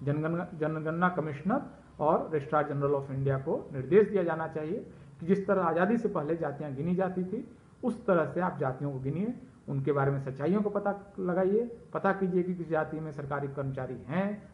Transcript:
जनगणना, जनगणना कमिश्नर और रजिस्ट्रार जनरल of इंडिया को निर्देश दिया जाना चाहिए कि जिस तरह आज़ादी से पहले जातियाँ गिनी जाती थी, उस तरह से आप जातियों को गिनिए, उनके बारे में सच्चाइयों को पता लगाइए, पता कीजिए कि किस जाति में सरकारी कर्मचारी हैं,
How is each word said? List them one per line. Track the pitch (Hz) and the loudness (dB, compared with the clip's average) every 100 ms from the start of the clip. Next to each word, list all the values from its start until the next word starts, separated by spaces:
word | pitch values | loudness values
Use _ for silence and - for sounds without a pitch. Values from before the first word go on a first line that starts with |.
जनगणना, | 131 147 160 170 180 | -2 0 0 -2 -4
जनगणना | 160 151 156 156 165 180 | -4 -2 -2 -2 2 2
कमिश्नर | 180 156 139 190 247 - - - - | 2 -4 -4 -2 -2 -4 -16 -16 -2
और | 151 202 - | 2 2 2
रजिस्ट्रार | 156 139 151 147 | -2 2 0 2
जनरल | 143 143 | 0 2
of | 143 135 | 2 0
इंडिया | 135 135 135 | -2 2 2
को | 156 214 - | 0 -4 -4
निर्देश | 139 131 190 214 | -6 6 6 6
दिया | 202 | 4
जाना | 170 160 160 | 0 -2 -4
चाहिए | 156 156 226 - - - - | -4 -4 -6 -8 -18 -20 -6
कि | 165 | 0
जिस | 196 196 | 2 4
तरह | 190 | 2
आज़ादी | 170 165 196 233 | 4 4 4 2
से | 202 | 0
पहले | 170 147 165 | -2 -2 -2
जातियाँ | 151 139 151 | -2 -4 -6
गिनी | 131 170 | -4 0
जाती | 180 185 185 | 2 0 0
थी, | 180 220 - - - - | -4 -4 -8 -16 -20 -4
उस | 254 233 - | -4 -2 2
तरह | 175 143 | 4 4
से | 170 | 0
आप | 180 139 | -2 0
जातियों | 139 131 143 | -2 -2 -4
को | 131 | -4
गिनिए, | 135 156 220 254 - - - | -4 -2 -4 -6 -12 -16 -6
उनके | 139 143 | -2 0
बारे | 139 139 | 2 2
में | 139 | 0
सच्चाइयों | 135 139 147 208 | -4 -2 2 2
को | 208 | 2
पता | 202 202 196 - - | 0 -2 -4 -8 -4
लगाइए, | 185 175 190 214 240 - - | 0 2 4 2 0 -6 -8
पता | 160 196 | 0 2
कीजिए | 190 190 180 | 2 2 2
कि | 175 | 2
किस | 180 160 | -2 0
जाति | 160 156 156 | 0 0 -4
में | 156 | -8
सरकारी | 143 139 143 139 | -8 -4 -4 -4
कर्मचारी | 143 139 135 127 120 | -4 -4 -4 -6 -8
हैं, | 120 165 202 208 - | -4 -2 -2 -4 -12